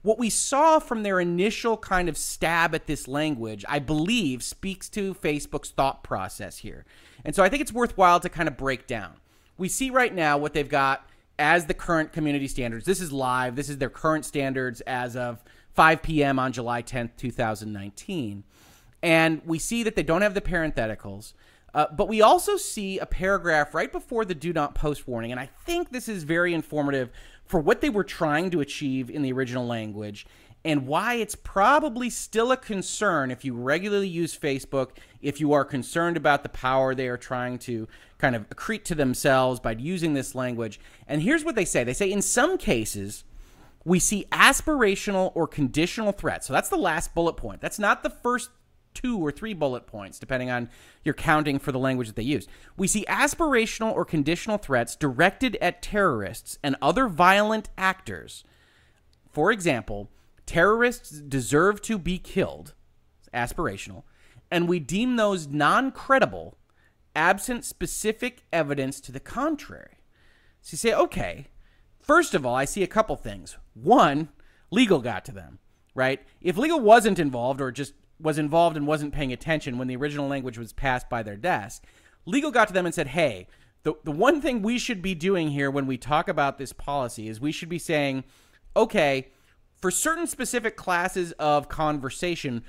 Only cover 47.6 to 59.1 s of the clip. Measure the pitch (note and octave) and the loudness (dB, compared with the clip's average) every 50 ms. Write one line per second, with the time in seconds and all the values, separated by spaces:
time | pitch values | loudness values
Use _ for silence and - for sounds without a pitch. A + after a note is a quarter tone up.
47.6 | - E3+ - - G#3 G#3 B3 B3 - - - - - A#3+ B3 A#3+ - - _ _ | -8 -8 -6 -2 2 2 2 0 -2 -8 -8 -4 -2 -2 -2 -2 -4 -8 _ _
48.6 | _ _ _ _ _ _ - - - B3+ A#3+ G3+ D#3 D3 C#3 - G#3+ A3 G#3 D#3 | _ _ _ _ _ _ -12 -8 -4 -4 -2 -2 -2 -4 -4 -6 -8 -8 -6 -2
49.6 | D3+ C3+ B2 A#2 - - - G#2 G2 F#2 - - - - C3 B2+ B2 B2+ B2 A#2+ | -2 -2 -2 -4 -8 -12 -14 -12 -12 -12 -14 -14 -8 -4 -4 -4 -2 -2 -4 -4
50.6 | A#2+ A#2+ - - - - - _ - D3+ C#3+ - - E3 D#3 D3+ D#3 D3+ C3+ C#3 | -4 -6 -12 -18 -20 -20 -16 _ -4 -4 -4 -2 2 2 4 4 4 2 -2 -2
51.6 | - D3+ C3+ B2+ C3 C3+ C3 B2+ B2 G#2+ G#2 - A2 C3+ D3 G#2 - - - - | -2 -2 -2 0 0 0 0 -2 -4 -6 -6 -6 -2 -2 -2 -2 -4 -8 -18 -20
52.6 | - - - - G3 F3 - G#3+ G3 - F#3+ G#3+ C4 D4 - - E4+ D4+ C4+ A3+ | -20 -14 -6 -2 -2 0 0 0 -2 -2 0 2 2 2 2 0 0 2 2 2
53.6 | A3+ - - - A3 A3 - - E3+ - - D#3 C#3 C#3+ E3+ - - A3 G#3+ G3+ | 2 0 -2 -4 -4 -2 -2 -2 -2 -2 0 0 0 0 0 -2 -2 -4 -4 -4
54.6 | - - C3+ A#2+ A#2+ - - - D3+ C#3 B2 B2 E3 F#3+ G3+ - C4+ B3+ G3+ - | -2 0 0 0 0 -2 -4 -4 -2 -2 2 4 2 2 2 2 -2 -2 0 0
55.6 | - F3 E3+ - - - G3 G#3 G3 F3 B2+ G#2+ G2 F2 A#2 - - - - - | -2 -2 -2 -4 -6 -4 0 2 2 2 2 0 -4 -6 -8 -10 -12 -14 -12 -6
56.6 | - C#3+ C3+ - C3+ C#3+ F3 B3 C4 A3 E3 C#3+ F3 F#3 G3 G3+ G#3+ G#3+ A3 A3 | -4 -4 -2 0 0 2 2 2 2 2 4 6 8 8 8 6 4 2 0 -2
57.6 | A3+ - - - F#3+ F#3+ F#3 - - - F#2+ D#2 A1+ A1+ - - - _ _ _ | -4 -8 -6 -2 -2 -2 -2 -2 -6 -12 -12 -12 -12 -16 -18 -20 -20 _ _ _
58.6 | _ _ _ _ _ _ _ _ _ _ | _ _ _ _ _ _ _ _ _ _